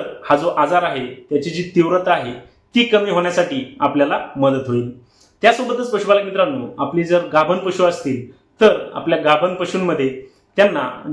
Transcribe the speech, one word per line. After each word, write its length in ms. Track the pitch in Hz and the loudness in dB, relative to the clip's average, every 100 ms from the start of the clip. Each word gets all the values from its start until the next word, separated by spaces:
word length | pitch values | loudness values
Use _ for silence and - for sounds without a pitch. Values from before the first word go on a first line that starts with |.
| - - | 2 -8
हा 120 | - 147 | 0 0
जो 120 | 165 | 0
आजार 340 | - 185 175 | 0 2 2
आहे 440 | 170 139 123 - - | 0 -4 -8 -10 -4
त्याची 200 | 147 170 | -4 -2
जी 120 | 165 | -6
तीव्रता 500 | 175 175 165 180 185 | -2 2 2 2 2
आहे 200 | 165 123 123 - _ _ | 0 -2 -10 -16 _ _
ती 100 | 240 | 0
कमी 260 | 233 214 202 | 4 2 2
होण्यासाठी 680 | 175 175 175 175 135 123 - | 0 0 0 0 -2 -8 -2
आपल्याला 460 | 139 143 143 196 - 139 | 0 2 0 0 -4 0
मदत 320 | 135 135 123 | 0 0 -2
होईल. 300 | 120 120 - _ _ _ _ | -2 -4 -8 _ _ _ _
त्यासोबतच 480 | 214 233 247 247 240 | 2 2 0 -4 -2
पशुपालक 340 | 202 196 202 | -2 2 2
मित्रांनो, 420 | 196 185 170 135 - - | 2 0 0 -2 -6 -6
आपली 260 | 143 170 | -4 -2
जर 160 | 170 175 151 | 2 0 2
गाभण 260 | 151 156 185 | 0 2 0
पशु 260 | 190 180 | -2 0
असतील 520 | 175 170 143 123 - - _ - | 0 0 -4 -6 -8 -18 _ 4
तर 180 | 214 - - | 4 4 -4
आपल्या 240 | - 165 160 | -8 -4 0
गाभण 360 | 151 151 180 | 2 2 2
पशूंमध्ये 680 | 180 175 185 180 147 135 131 - _ _ - | -2 -4 -4 -2 -2 -2 -4 -14 _ _ 2
त्यांना 560 | 202 156 123 - - | 2 2 -6 -8 -10